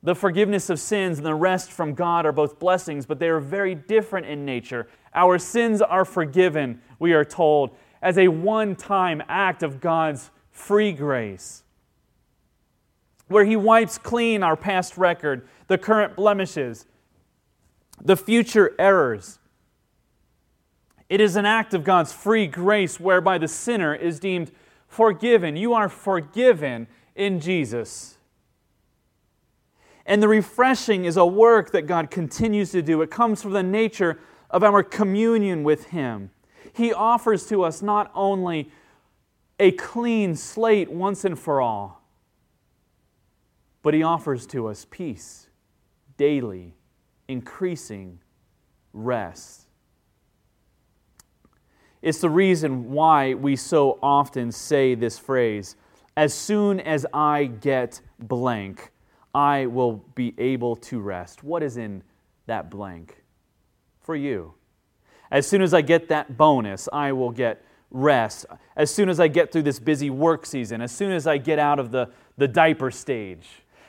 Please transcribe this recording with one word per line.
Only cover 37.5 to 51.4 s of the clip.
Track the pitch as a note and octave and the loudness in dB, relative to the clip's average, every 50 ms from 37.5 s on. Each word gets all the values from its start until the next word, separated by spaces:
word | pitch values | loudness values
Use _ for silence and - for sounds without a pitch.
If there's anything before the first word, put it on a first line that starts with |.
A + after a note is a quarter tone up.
| A3 G3+ F#3 | 0 0 0
us | E3 D#3 - | 0 -2 -4
not | G3 G3+ G#3 G#3 G#3 - - | -4 -2 0 0 -2 -4 -4
only | - G3 G3 G3 F#3+ F#3 F3+ E3+ D#3 D3 D3+ - _ _ _ _ _ _ _ _ _ _ _ _ _ _ _ _ _ | -2 -2 -2 0 -2 -2 -4 -4 -6 -6 -8 -14 _ _ _ _ _ _ _ _ _ _ _ _ _ _ _ _ _
a | G3 F#3 | 4 4
clean | F#3 F#3 - - - A#3+ A#3+ A#3+ A#3 A3 G#3 F#3 E3 | 4 2 -8 -10 -8 -4 -2 0 0 0 0 0 -2
slate | - - - - - A3+ A3+ A3 G#3 F3 D3+ | -4 -8 -12 -6 -2 2 4 4 4 2 -2
once | C#3+ E3+ F#3 G3 G3+ F#3 - | -6 -4 -4 -4 -4 -2 -4
and | G3 E3+ C#3 | -6 -6 -6
for | - - D3 C3+ | -4 -2 0 0
all, | C3 A#2+ A2 G2+ G2+ G2 F#2+ _ _ _ _ _ _ _ _ _ _ _ _ _ _ _ _ _ _ _ _ _ _ _ _ _ _ _ _ _ _ _ _ _ _ _ _ _ | 0 0 -2 -6 -8 -12 -16 _ _ _ _ _ _ _ _ _ _ _ _ _ _ _ _ _ _ _ _ _ _ _ _ _ _ _ _ _ _ _ _ _ _ _ _ _
but | _ D3+ D3+ | _ 0 2
he | D#3 D#3+ | 2 2
offers | D#3+ E3+ E3 - D#3 C#3 B2 A#2+ - | 0 -2 -2 -2 -4 -6 -6 -6 -10
to | - C3+ A2+ A2 | -8 -8 -6 -6
us | G#2 - - _ | -8 -10 -16 _
peace, | - - F3+ D#3+ A#2 F#2 - - - - _ _ _ _ _ _ _ _ _ _ _ _ _ _ C3+ _ | -16 -12 -12 -12 -12 -12 -16 -20 -20 -20 _ _ _ _ _ _ _ _ _ _ _ _ _ _ _ _
daily, | C#3+ C#3+ D3+ C#3+ B2 A2+ F#2+ F#2 F2+ E2+ E2 _ _ _ _ _ _ _ _ _ _ _ | 2 2 2 2 -2 -6 -10 -12 -16 -20 -20 _ _ _ _ _ _ _ _ _ _ _
increasing | C3+ B2+ B2 - - - F#3+ F3+ F3 D3+ - - A2 G2 F#2+ F#2 F2 F2 _ _ _ _ _ _ _ _ _ _ _ _ _ _ _ | -10 -10 -10 -12 -10 -6 -6 -6 -6 -6 -12 -14 -14 -14 -14 -16 -20 -20 _ _ _ _ _ _ _ _ _ _ _ _ _ _ _
rest. | G#2 A2 A#2+ B2 A#2 G2+ E2+ E2 - - - - - _ _ _ _ _ _ _ _ _ _ _ _ _ _ _ _ _ _ _ _ _ _ _ _ _ _ _ _ _ _ _ _ - _ _ _ | -8 -4 -4 -2 -2 -4 -8 -12 -16 -20 -20 -20 -20 _ _ _ _ _ _ _ _ _ _ _ _ _ _ _ _ _ _ _ _ _ _ _ _ _ _ _ _ _ _ _ _ -20 _ _ _